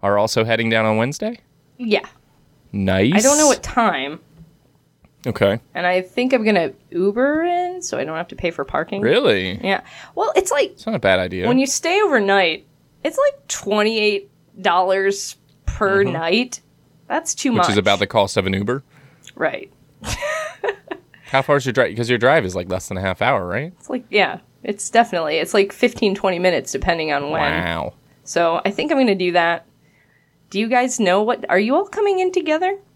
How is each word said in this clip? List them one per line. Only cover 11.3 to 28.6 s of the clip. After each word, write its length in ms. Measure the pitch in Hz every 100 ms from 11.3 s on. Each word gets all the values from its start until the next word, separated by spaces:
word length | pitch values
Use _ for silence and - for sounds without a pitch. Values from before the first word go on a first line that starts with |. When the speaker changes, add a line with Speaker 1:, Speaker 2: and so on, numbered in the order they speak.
| 90 92
Speaker 2:
when 120 | 254
you 80 | 269
stay 340 | - 330 381
overnight, 640 | 415 269 196 196 175 160 - _ _ _
it's 140 | 311 320
like 280 | 571 554 _
twenty-eight 840 | - - 208 214 226 214 202 - _ _ -
dollars 760 | 185 175 185 196 196 196 - - _ _ -
per 360 | - 196 196
Speaker 1:
Mm-hmm. 100 | 196
Speaker 2:
night. 460 | 165 165 208 247 - _ _ _ _ _
That's 280 | 294 320
too 160 | - 277
Speaker 1:
Which 60 | 233
Speaker 2:
much. 120 | -
Speaker 1:
is 60 | 202
about 220 | 101 98
the 80 | 101
cost 320 | 113 98 -
of 80 | 95
an 80 |
Uber. 280 | 95 104 135 - - - _ -
Speaker 2:
Right. 360 | - 156 - - _ _ _
<laughs> 80 | - - 587 622 622 - - 403 - - _ -
Speaker 1:
How 180 | - 135
far 140 | 135 143
is 100 | 127
your 60 |
drive? 240 | 120 110 107
'Cause 120 | 117
your 100 | 123
drive 260 | 120 156
is, 120 | 98 90
like, 120 | 90
less 200 | 90 -
than 80 | 95
a 40 |
half 220 | 95 92
hour, 240 | 113 127 87
right? 260 | 98 156 180
Speaker 2:
It's 100 | -
like, 160 | 262 -
yeah, 280 | 208 185 - _ _
it's 260 | - 208 -
definitely, 460 | 226 214 175 156 160
it's 180 | 165
like 180 | 214 196
fifteen, 420 | - 247 - 208
twenty 240 | 202 196 175
minutes 320 | 180 170 -
depending 400 | - 185 170 156
on 180 | 143 143
when. 100 | 156 147
Speaker 1:
Wow. 420 | 82 87 82 69 - _ _
Speaker 2:
So 360 | - 165 170 170